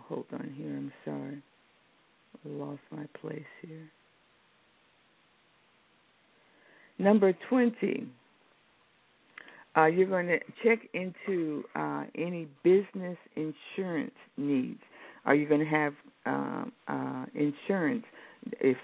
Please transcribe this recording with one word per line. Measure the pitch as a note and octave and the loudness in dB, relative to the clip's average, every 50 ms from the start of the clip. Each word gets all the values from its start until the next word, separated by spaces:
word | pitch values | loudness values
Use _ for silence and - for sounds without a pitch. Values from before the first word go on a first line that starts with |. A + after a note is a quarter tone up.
| C3 - | -14 -10
hold | D#3+ B2+ A#2+ - - | -10 -10 -10 -10 -12
on | - - D3 C3+ C#3 | -12 -12 -12 -12 -12
here, | D3+ D3+ | -10 -10
I'm | C#3+ C#3 C#3 C#3 - - - | -8 -8 -10 -10 -12 -12 -12
sorry. | D3+ D3 C#3 C#3 C#3 C#3+ C#3+ C#3 _ _ _ _ _ _ _ _ _ _ _ _ _ _ _ _ _ - - - | -10 -8 -8 -8 -10 -12 -14 -16 _ _ _ _ _ _ _ _ _ _ _ _ _ _ _ _ _ -20 -18 -16
I | D3 | -12
lost | D3 C#3+ C#3+ C#3+ C#3+ C#3+ _ - | -10 -10 -10 -10 -12 -14 _ -14
my | D#3 D#3 D3+ D3+ - - | -12 -12 -12 -12 -14 -14
place | - - - D#3 D3+ - - - | -12 -10 -10 -10 -12 -16 -20 -20
here. | - E3 D#3+ D#3+ D#3+ D#3 _ _ _ _ _ _ _ _ _ _ _ _ _ _ _ _ _ _ _ _ _ _ _ _ _ _ _ _ _ _ _ _ _ _ _ _ _ _ _ _ _ _ _ _ _ _ _ _ _ _ _ _ _ _ _ _ - - - - _ - | -18 -18 -18 -18 -18 -20 _ _ _ _ _ _ _ _ _ _ _ _ _ _ _ _ _ _ _ _ _ _ _ _ _ _ _ _ _ _ _ _ _ _ _ _ _ _ _ _ _ _ _ _ _ _ _ _ _ _ _ _ _ _ _ _ -20 -20 -20 -16 _ 2
Number | F#3+ G3+ G#3+ G#3+ G3 F#3+ F#3 - - - | 4 6 6 8 6 4 4 2 -2 0
twenty, | B3+ C4 A#3+ A#3+ A3+ - G3 - - - - - - _ _ _ _ _ _ _ _ _ _ _ _ _ _ _ _ _ _ _ _ _ _ _ - - - - - - - _ - D#3+ | 2 4 4 4 2 0 -2 -2 -2 -4 -6 -10 -14 _ _ _ _ _ _ _ _ _ _ _ _ _ _ _ _ _ _ _ _ _ _ _ -20 -20 -20 -20 -20 -20 -12 _ 4 6
uh, | D#3+ | 6
you're | D#3+ E3 F3+ F#3+ F#3+ | 6 8 6 4 4
going | F#3+ F3+ F3 F3 | 4 0 2 2
to | E3+ - - - - - - | 0 0 0 -4 -6 0 2
check | A#3 A3+ A3+ - - - | 2 2 2 0 -6 -8
into, | F3 F#3 F#3 E3+ - - - F#3+ F3 E3 D#3 D3+ C#3+ - - - | -6 -6 -6 -8 -8 -6 -4 -2 -2 0 -2 -4 -6 -6 -8 -6
uh, | D3+ D3+ D3 D3 D3 C#3+ - - | -4 -4 -4 -4 -6 -8 -8 -6
any | - D#3+ F3 F3+ E3+ D#3+ D3+ - _ - | -6 -4 -4 -4 -6 -8 -10 -8 _ 4
business | E3+ F#3 G3 G3+ - - G3 F3+ F3+ F3 - - - - | 6 6 6 4 0 -6 -8 -8 -8 -10 -10 -14 -14 -8
insurance | D3+ D#3 D#3 D3 - - - - - G3 F3+ E3+ D3+ - - - - - - _ - | -6 -6 -6 -6 -8 -14 -12 -8 -6 -4 -4 -2 -4 -4 -4 -8 -16 -20 -16 _ -4
needs. | C#3+ C#3+ C#3+ C3 B2+ A#2+ A2+ - - - - - - - - - - | -2 0 0 0 0 -2 -6 -12 -16 -20 -20 -20 -20 -20 -14 -4 2
Are | A2 C#3 | 4 4
you | D3 D3 D3 | 4 6 4
gonna | D3+ D3 D#3 | 4 4 4
have, | D#3 D#3 D3+ D3+ D3 C#3+ - - - _ _ - | 2 2 2 2 0 -4 -6 -16 -20 _ _ -4
um, | - C#3 C#3 C#3 C3+ - - - - - _ - - | -4 -2 -2 -2 -4 -4 -6 -8 -8 -10 _ -10 -6
uh, | C#3 C3+ C3 C3 C3 C3 C3 - - | -6 -4 -4 -6 -6 -8 -10 -8 -4
insurance | D3+ D3 D3 C#3+ - - - G3 F#3+ E3 C#3+ B2+ A2+ - - - - - - - - - - - - | -2 0 0 -2 -2 -2 -2 0 2 2 0 0 -2 -4 -10 -18 -20 -20 -20 -20 -16 -14 -12 -4 2
if | - C3+ B2+ B2+ | 2 2 2 2